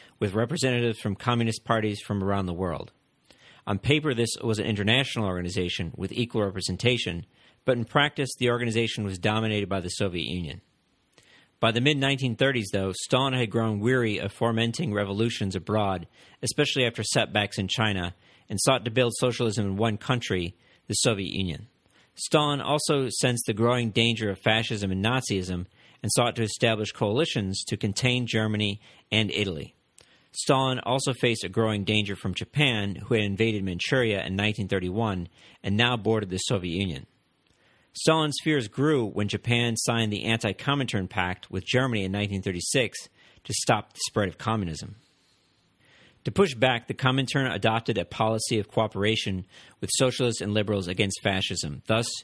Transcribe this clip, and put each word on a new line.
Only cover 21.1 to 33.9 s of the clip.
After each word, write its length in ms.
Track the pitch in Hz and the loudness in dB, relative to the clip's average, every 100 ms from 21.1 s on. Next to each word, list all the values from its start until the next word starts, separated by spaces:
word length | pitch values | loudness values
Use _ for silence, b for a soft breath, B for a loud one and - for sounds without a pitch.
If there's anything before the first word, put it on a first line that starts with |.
| 101 98 | 0 -2
Union. 320 | - 92 73 110 _ _ b b - | -4 -4 -6 -12 _ _ b b -12
Stalin 440 | - 156 147 143 | 0 2 2 0
also 480 | - 151 - 143 127 | 0 0 2 0 0
sensed 340 | - 131 120 - | 0 0 0 -2
the 80 | |
growing 360 | 107 117 123 117 | 2 2 2 2
danger 400 | 117 117 113 107 | 2 2 2 -2
of 100 | 92 | 0
fascism 500 | 113 110 113 110 101 | 4 4 2 -2 -2
and 140 | 95 | 0
Nazism 640 | 110 127 - 98 92 90 92 b b b | 0 0 0 -2 -2 -6 -8 b b b
and 100 | 104 | -2
sought 240 | - 120 117 | 2 2 0
to 60 | |
establish 500 | 110 - 120 107 104 | -2 2 2 2 -2
coalitions 680 | - 104 120 165 123 95 95 - | 0 0 2 0 0 -2 -4 -4
to 80 | 101 | -4
contain 500 | 107 - 127 123 120 | -2 0 0 0 0
Germany 540 | 113 110 107 104 101 B B B | 0 0 0 -2 -4 B B B
and 180 | 107 104 | 0 2
Italy. 440 | 90 101 78 - _ _ _ b b b | 0 -2 -4 -10 _ _ _ b b b
Stalin 480 | - - 135 131 127 | -4 2 4 4 0
also 320 | - 131 139 | 0 0 0
faced 320 | 123 120 110 | 0 0 0
a 60 | 90 | -2
growing 340 | 117 110 104 | 0 2 2
danger 320 | 98 107 104 98 | 2 2 0 -4
from 180 | 95 | -4
Japan, 640 | 95 - 143 143 107 101 - | -6 -4 2 2 2 -2 -4
who 200 | 104 113 | 0 2
had 80 | |
invaded 420 | 101 98 113 107 95 | 2 2 0 0 -2
Manchuria 600 | 87 - | -4 0